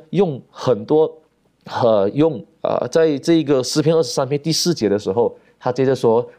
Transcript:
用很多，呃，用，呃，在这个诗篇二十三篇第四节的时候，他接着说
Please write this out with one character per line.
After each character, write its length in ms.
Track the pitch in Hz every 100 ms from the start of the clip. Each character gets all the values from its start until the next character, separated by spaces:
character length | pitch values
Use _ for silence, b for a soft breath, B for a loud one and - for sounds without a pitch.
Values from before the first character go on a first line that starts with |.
| -
用 300 | 160 185 127 -
很 360 | - 131 107
多， 280 | 110 156 156 - _ _ _ _ - -
呃， 260 | 120 107 101
用， 300 | 120 160 117 - _
呃， 240 | - - 120
在 320 | 165 160 139
这 240 | 165 165
个 180 | 139 135
诗 220 | 123 156
篇 100 | 156
二 80 | 160
十 80 | -
三 200 | - 131
篇 120 | 143
第 120 | 160
四 200 | 151 175
节 160 | 151 104
的 80 | 101
时 140 | 104
候， 260 | 107 107 b b b
他 140 | 127
接 120 | 127
着 120 | 135 131
说 280 | 117 113 120